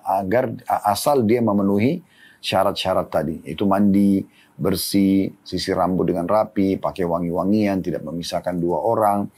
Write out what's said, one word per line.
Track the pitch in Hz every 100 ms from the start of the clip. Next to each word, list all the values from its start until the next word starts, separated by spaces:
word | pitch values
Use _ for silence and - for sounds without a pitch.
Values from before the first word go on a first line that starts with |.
| -
agar, | 95 95 117 131 - -
a-, | 98 104
asal | 101 147 143 107
dia | 120
memenuhi | 110 101 98 101 123 180 - _ - -
syarat-syarat | - 98 98 92 92 92 90
tadi. | 85 76 82
Itu | - 78 101
mandi, | 98 101 98 98 98 - _ _ -
bersih, | 98 95 - 98 98 98 95 -
sisir | - 92 95 92
rambut | 87 92 87
dengan | 85 87
rapi, | 107 107 104 95 92
pakai | 80 - 87
wangi-wangian, | 85 87 87 92 107 101 95
tidak | 87 76 -
memisahkan | 85 87 87 90 90
dua | 85 82
orang. | 101 113 104 101 101